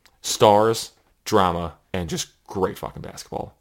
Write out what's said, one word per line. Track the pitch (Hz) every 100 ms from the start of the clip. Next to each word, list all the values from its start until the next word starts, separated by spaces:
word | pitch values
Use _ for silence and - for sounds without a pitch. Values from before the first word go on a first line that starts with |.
| _ _
Stars, | - - 113 104 110 113 - _ _ _
drama, | - 107 92 85 85 - _
and | 92 85
just | 180 - _ _
great | 101 92 -
fucking | - -
basketball. | - - - - - _